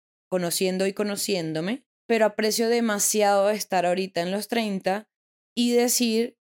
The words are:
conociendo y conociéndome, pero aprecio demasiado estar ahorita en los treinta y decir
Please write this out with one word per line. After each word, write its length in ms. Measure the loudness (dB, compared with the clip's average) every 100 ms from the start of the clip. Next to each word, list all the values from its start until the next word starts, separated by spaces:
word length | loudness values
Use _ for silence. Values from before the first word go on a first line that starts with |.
| _ _ _
conociendo 560 | -4 -2 -2 -2 0 -2
y 80 |
conociéndome, 920 | -2 -4 -4 -4 -4 -2 -4 -4 -6 _ _ -2
pero 180 | 2 2
aprecio 420 | 2 -2 0 0
demasiado 840 | 0 0 0 0 2 4 4 2
estar 360 | 0 -2 0 0
ahorita 360 | 0 -2 -4
en 100 | -4
los 160 | -4 -4
treinta 640 | -2 -2 -2 -2 -4 -6 _ _ _ _ -2
y 160 | 2
decir 640 | 4 2 2 2 2 -2 -6 _